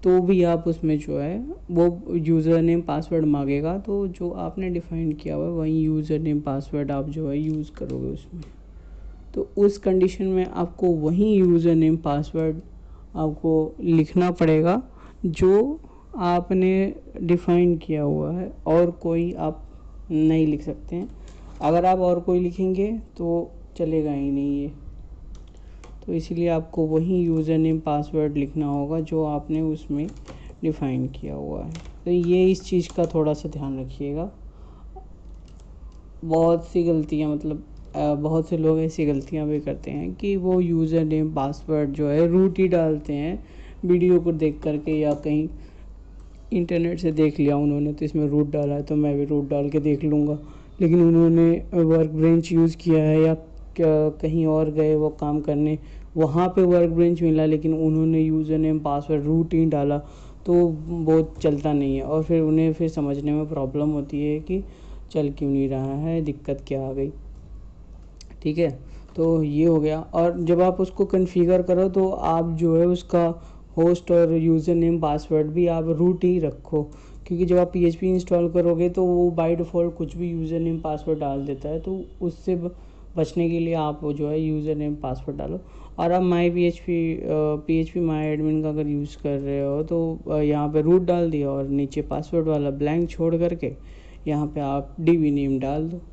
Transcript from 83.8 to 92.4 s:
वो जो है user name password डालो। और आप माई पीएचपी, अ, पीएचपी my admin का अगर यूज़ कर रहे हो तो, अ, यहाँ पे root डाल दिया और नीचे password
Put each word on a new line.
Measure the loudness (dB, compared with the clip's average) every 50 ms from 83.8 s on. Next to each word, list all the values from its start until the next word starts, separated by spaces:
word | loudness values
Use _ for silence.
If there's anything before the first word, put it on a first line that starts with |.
| -2 -2 -4 -4 -4
वो | -6 -4
जो | -2 -2 -2
है | -2 -2
user | -2 -2 -2 -2 -2 -4 -4
name | -2 -2 -4 -6
password | -6 -6 -6 -6 -6 -8 -10 -8 -8
डालो। | -8 -8 -8 -8 -10 -14 -20 -20 -18 -16 -6 -2
और | 0 2
आप | 2 2
माई | 4 2 2 4 2 2
पीएचपी, | 2 2 2 2 0 -2 -4 -4 -2 0 0 -2 -2
अ, | -4 -4 -2 0 0 0 0 0 -2 -2 0
पीएचपी | 0 0 0 -2 -2 -2
my | 0 0 0 0 0
admin | -2 -2 0 0 0 0 0 0
का | -2
अगर | -2 -2 -2 -2
यूज़ | -2 -2 -4 -6 -10 -6
कर | -4 -4 -2 -2
रहे | -2 -2 -2 -2
हो | -2 -2 -2 -2 -2
तो, | -2 -2 -2 -2 -2 -4 -6 -6 -4
अ, | -2 0
यहाँ | 2 2 2 2 0 0 0
पे | 2
root | 4 6 6 4
डाल | 6 4 2 2 2 0
दिया | 0 -2 -2 -2
और | -2 -4 -4 -2
नीचे | -2 -2 -2 -2 -4 -6
password | -6 -4 -4 -6 -6 -2 -2 0